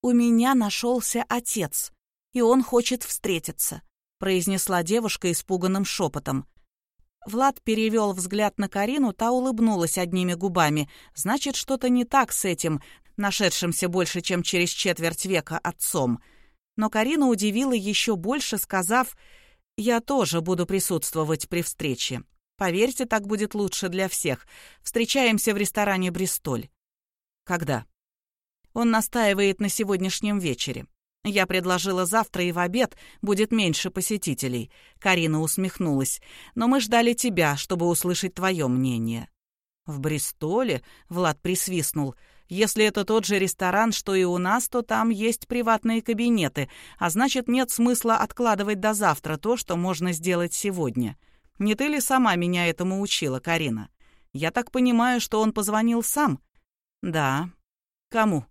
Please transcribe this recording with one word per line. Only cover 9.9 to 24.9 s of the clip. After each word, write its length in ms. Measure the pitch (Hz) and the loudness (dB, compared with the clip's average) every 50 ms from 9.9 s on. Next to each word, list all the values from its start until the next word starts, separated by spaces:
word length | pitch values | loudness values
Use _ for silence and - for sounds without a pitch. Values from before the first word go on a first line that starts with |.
| - 185 | 0 -2
одними 360 | 180 175 175 185 180 180 175 | -2 0 0 0 0 0 -2
губами. 560 | 170 185 196 175 180 160 147 147 151 147 - - - - - _ | -2 -2 -2 2 2 2 4 2 0 -2 -4 -8 -20 -20 -20 _
"Значит, 400 | - - 190 233 277 - 277 269 | -6 -2 -2 -2 -2 -2 -4 -6
что-то 340 | - - - 269 254 - 254 | -6 -4 -4 -4 0 2 2
не 140 | 247 247 240 | 2 2 2
так 280 | 240 - 277 254 247 | 2 2 2 2 2
с 120 | - - - | -2 -2 -2
этим, 380 | 196 170 - - 165 156 143 - - - - _ _ _ | -2 -2 0 0 -2 -2 -2 -4 -10 -20 -20 _ _ _
нашедшимся 720 | - 202 202 190 - 208 180 - - 185 170 165 - 190 175 | -2 -2 -2 0 2 2 2 2 0 -2 -2 -2 -2 -2 0
больше, 320 | 175 185 175 156 - 180 | 0 0 -2 0 -2 -6
чем 220 | 170 - 185 175 | -2 -2 -2 -2
через 280 | 170 - - 175 175 170 | -2 0 0 0 0 0
четверть 540 | - - - 190 170 - 165 165 160 - - | -2 -2 -2 -2 -2 0 -2 -4 -2 -4 -4
века 320 | 190 190 165 - - 160 | -2 -2 -2 -2 -2 -8
отцом". 640 | 160 - 175 165 - - - - 165 135 120 117 - _ _ _ - - _ _ _ _ _ _ | -4 -4 -6 -6 -4 -6 -2 0 0 0 0 0 -2 _ _ _ -20 -20 _ _ _ _ _ _
Но 160 | - 214 214 | -2 -2 0
Карина 380 | - 214 220 254 320 320 277 254 | 0 0 0 2 2 2 4 4
удивила 440 | 233 185 202 214 196 226 269 269 | 2 2 2 0 2 2 0 2
ещё 440 | 254 226 190 208 208 - - - 214 | 0 0 0 0 -2 0 0 0 -2
больше, 420 | 180 165 208 269 302 - - - 202 | -2 0 -2 -2 -2 -2 -4 -4 -6
сказав: 580 | - _ - 190 180 190 220 254 254 - - _ - - - - - _ _ _ _ _ _ | -6 _ -2 -2 0 2 2 2 0 0 -6 _ -20 -20 -20 -20 -20 _ _ _ _ _ _
Я 240 | - 208 233 240 233 | -2 0 2 2 0
тоже 400 | 233 - 285 269 202 156 165 170 | 0 0 2 2 2 2 0 -2
буду 260 | 165 180 185 170 175 | 0 0 0 0 0
присутствовать 840 | - 185 190 185 - 190 160 - - - 165 156 151 160 147 - - | 0 0 -2 0 0 -2 -2 -2 -4 -2 -2 0 0 -2 -4 -4 -4
при 140 | - 170 | -4 -4
встрече. 600 | 165 - - - 120 127 127 - - - 135 120 - _ _ _ _ _ _ | -4 -4 -8 -6 -4 -4 -4 -4 -4 -6 -6 -8 -10 _ _ _ _ _ _
Поверьте, 500 | _ 202 180 170 190 220 269 254 - 262 | _ -2 0 2 4 2 2 2 -4 -4
так 220 | 240 233 214 202 202 | 0 -2 -2 0 -2
будет 260 | 214 202 214 202 - | -2 -2 -2 -4 -2
лучше 340 | 214 202 185 - - - 180 | -4 -4 -2 -4 -4 -4 -4
для 200 | 170 185 190 180 | -2 -2 -2 -2
всех. 400 | - - - 160 127 - - - - - - - - _ | -4 -4 -2 -2 -4 -4 -8 -20 -20 -20 -20 -20 -20 _
Встречаемся 720 | _ - | _ -4